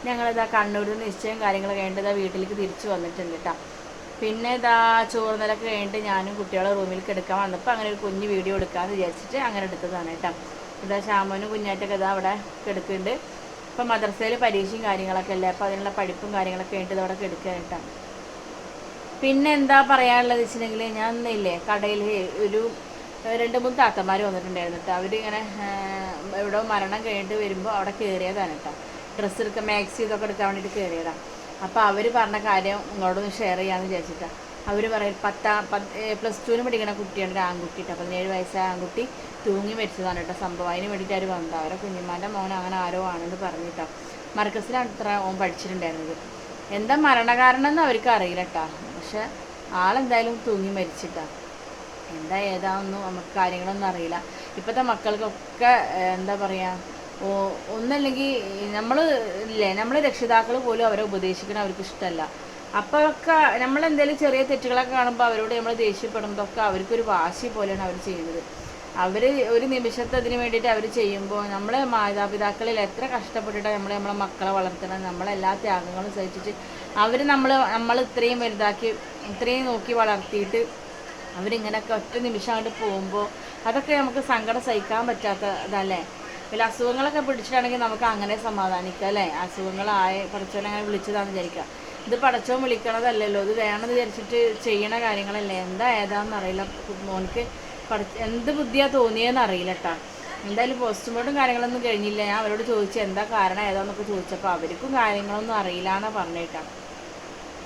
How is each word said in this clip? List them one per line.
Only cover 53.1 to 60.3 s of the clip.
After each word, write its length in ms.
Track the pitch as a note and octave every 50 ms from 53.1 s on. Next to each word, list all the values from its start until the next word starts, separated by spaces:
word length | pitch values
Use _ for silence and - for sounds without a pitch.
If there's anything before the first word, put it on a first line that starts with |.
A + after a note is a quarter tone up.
| F3+ F3+ F3 - -
കാര്യങ്ങളൊന്നും 520 | G3 F#3 F3+ F3+ F3+ F3+ F#3+ G3 G3+ G3+ F#3+
അറിയില്ല. 340 | F3+ F3 E3+ E3 E3 F3 - - - - - - -
ഇപ്പോഴത്തെ 260 | G#3 F#3 A3 A3+ B3+
മക്കൾക്കൊക്കെ, 880 | B3+ B3 A3 - - A3 G#3+ G#3 A3 G#3 - - - - - - A#3+ A#3+ B3 A3+ D3 A2+ D3
ഏ, 200 | F#3 F#3 F#3 F#3
എന്താ 200 | F#3 F#3+ F#3+ E3+
പറയാ, 360 | F3+ G3+ F#3+ F#3+ F#3+ F#3 F#3 F#3 F3+ - - - - - - - -
ഓ, 60 | - G3 G3 G3 G3 F#3+ E3+ - - -
ഒന്നല്ലെങ്കിൽ 600 | G#3 A3 A#3 B3 C#4+ C#4+ C#4 C4+ B3+ C4 C#4 C#4 C4+ A#3+ G3 G3 G3 G3 G3+ G#3
നമ്മൾ 280 | G#3 G#3 A3 A#3 C4 D4+ E4 D#4+ C#4+ A#3+ A3+ G#3 F3+ G3
ഇല്ലേ, 320 | A3 A3 A3 G#3+ G#3 F#3+ F#3+
നമ്മൾ 240 | G#3 A3 A#3 C4+ D4+
രക്ഷിതാക്കൾ 600 | D4 C4+ - - B3 A#3